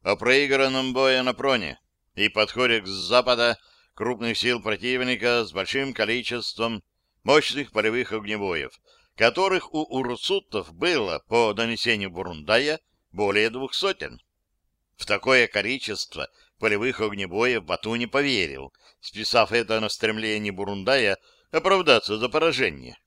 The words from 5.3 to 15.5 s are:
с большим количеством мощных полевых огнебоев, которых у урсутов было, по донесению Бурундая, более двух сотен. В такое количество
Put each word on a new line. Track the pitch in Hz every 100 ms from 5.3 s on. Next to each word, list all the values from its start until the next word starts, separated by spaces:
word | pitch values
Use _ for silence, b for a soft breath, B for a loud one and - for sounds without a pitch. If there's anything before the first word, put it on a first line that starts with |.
| 120 104
с |
большим | 87 92 135 135
количеством | 113 107 123 113 120 - - 117 110 _ _ _ _
мощных | - 151 - 139 135
полевых | 107 107 120 120
огнебоев, | 110 101 107 98 82 65 _ b b b -
которых | 117 175 190 185 -
у | 156
урсутов | 156 131 123 120 - 196 _ 107 87 85
было, | 175 160 98 78 _
по | 117 113
донесению | 101 117 113 123 110 98
Бурундая, | 85 92 80 76 113 147 156 _ _ _
более | 87 101 101 110
двух | 120 135
сотен. | - 196 185 71 - _ _ _ _ _ _ _ _
В | -
такое | 101 113 131
количество | 113